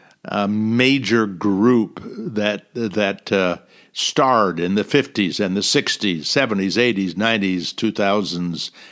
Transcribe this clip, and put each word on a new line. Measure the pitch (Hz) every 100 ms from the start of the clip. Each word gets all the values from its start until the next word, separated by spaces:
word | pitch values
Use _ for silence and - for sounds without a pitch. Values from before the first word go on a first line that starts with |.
| _ _
uh, | - 104 101
major | 107 110 117 127 139 101 117 107
group | 90 104 95 117 120 101 -
that, | - - 113 107 104 104 -
that, | 123 113 104 98 98 -
uh, | 98 90 87 _ _ _
starred | - - - 135 117 98 82
in | 87 104
the | 101
fifties | 143 131 110 92 -
and | 98 95
the |
sixties, | - 143 - - 104 82 -
seventies, | 139 131 98 95 95
eighties, | 120 98 95 82
nineties, | 113 113 98 90 82
two | - 110
thousands, | 104 98 104 85 87 87 82 - - -